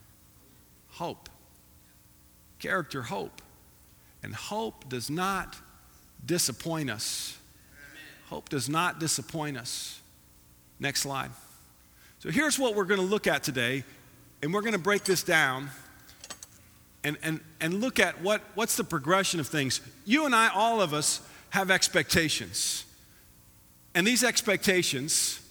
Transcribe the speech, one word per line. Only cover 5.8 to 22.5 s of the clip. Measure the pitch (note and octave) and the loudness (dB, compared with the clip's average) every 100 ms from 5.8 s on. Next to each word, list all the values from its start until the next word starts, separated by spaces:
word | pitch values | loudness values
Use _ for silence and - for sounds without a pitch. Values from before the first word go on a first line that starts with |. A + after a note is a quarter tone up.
| - - - - B2 | -20 -20 -20 -14 -2
disappoint | E3+ - A#2 E3 D#3+ C3+ | 0 0 -2 -4 -2 -2
us. | A2 - - - - - - - - D3 - - - - | -4 -4 -6 -8 -12 -20 -20 -20 -20 -20 -20 -20 -20 -14
Hope | D3+ - | -14 -6
does | D3 A#2+ | -4 0
not | D#3+ F3 D3 | 0 0 -2
disappoint | D#3 - A#2+ D#3 D3 C3 | -2 -4 -4 -6 -6 -8
us. | A#2+ - - - - - - - - - - - | -8 -8 -10 -14 -20 -20 -20 -20 -20 -20 -20 -6
Next | C#3 - | -2 -2
slide. | C#3 C3+ C3 A#2+ - - - - - - - - | -2 -4 -6 -10 -20 -20 -20 -20 -20 -20 -20 -12
So | D#3 | -2
here's | G3 D4+ C4 | 0 2 2
what | B3 G#3 | 0 0
we're | F3+ | 2
gonna | G3+ | 2
look | F#3 G#3 G3+ | 2 2 2
at | C#3+ | 2
today, | - B2+ A#2+ C3+ - - - - - - | 0 0 0 -2 -6 -18 -20 -20 -20 -8
and | D3 | -2
we're | G3+ | 0
gonna | A3 G3+ | 0 0
break | F3 G3+ G3 | 2 2 2
this | F3 | 0
down | - D#3+ C#3 C3 C#3+ - - - - - - - - - - - - - | 4 4 4 0 -6 -12 -20 -20 -20 -20 -18 -18 -18 -20 -20 -20 -20 -8
and, | D3 D3+ | -6 -4
and, | D#3 D#3+ - - | -4 -6 -8 -6
and | D#3+ F#3+ | -2 0
look | B3 - | 0 2
at | F3+ D3 | 2 2
what, | F#3 G#3 - | 0 0 -2
what's | G3 A3+ - | -4 -2 0
the | |
progression | F#3 D#3+ C#3 F#3+ F#3 E3+ | 0 -2 4 4 4 -2
of | B2+ | 0
things. | D#3 C3 - - - G3 | 0 0 -2 -6 -12 2
You | D4 D4 | 2 6
and | A3+ | 6
I, | A3+ | 4
all | F#3 A3+ A3+ | 4 4 4
of | F3 | 2
us, | D3+ C#3+ - - - - | 2 0 -2 -6 -20 -4
have | G3 F#3+ | 0 4
expectations. | F3+ - F3 C#3+ F3 D#3 - F#2 | 4 4 2 4 4 4 0 -4